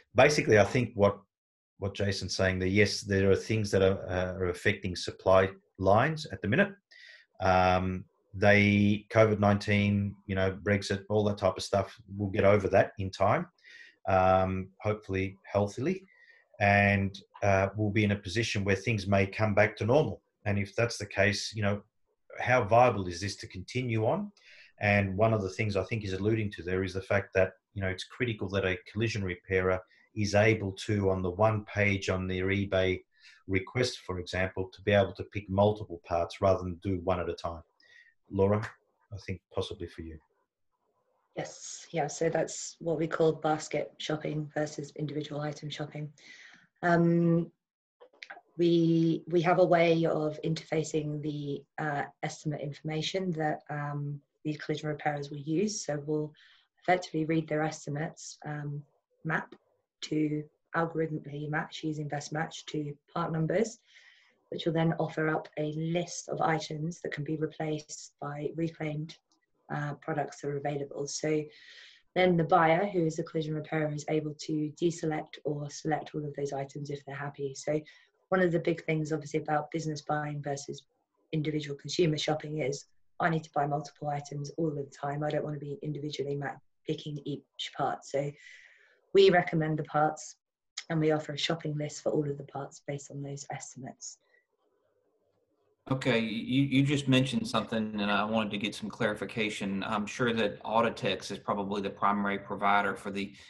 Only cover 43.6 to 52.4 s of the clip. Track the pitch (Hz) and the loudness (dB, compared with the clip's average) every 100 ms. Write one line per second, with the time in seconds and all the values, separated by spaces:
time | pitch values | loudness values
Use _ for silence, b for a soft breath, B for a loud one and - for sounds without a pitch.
43.6 | - 147 - - - 156 156 151 151 - | -2 -6 -6 -8 -6 -4 -4 -6 -4 -4
44.6 | 151 - 147 - 151 143 147 147 151 147 | -4 -6 -12 -8 -6 -6 -6 -6 -6 -6
45.6 | 151 - 147 151 147 B B B B B | -10 -8 -8 -8 -10 B B B B B
46.6 | B _ 175 170 170 170 170 165 170 - | B _ 2 6 6 6 6 4 2 -8
47.6 | _ _ _ _ - _ - - - - | _ _ _ _ -20 _ -20 -20 -12 0
48.6 | 170 170 165 165 165 160 - 175 165 175 | 4 6 6 6 4 2 0 2 4 4
49.6 | 180 170 170 165 165 156 156 151 165 160 | 6 6 6 4 2 0 -2 -2 -4 -4
50.6 | - 160 151 160 151 151 151 147 143 139 | -2 -2 -2 -2 -2 -4 -6 -6 -6 -6
51.6 | - - 151 143 - - - - | -8 -6 -4 -4 -6 -8 -10 -6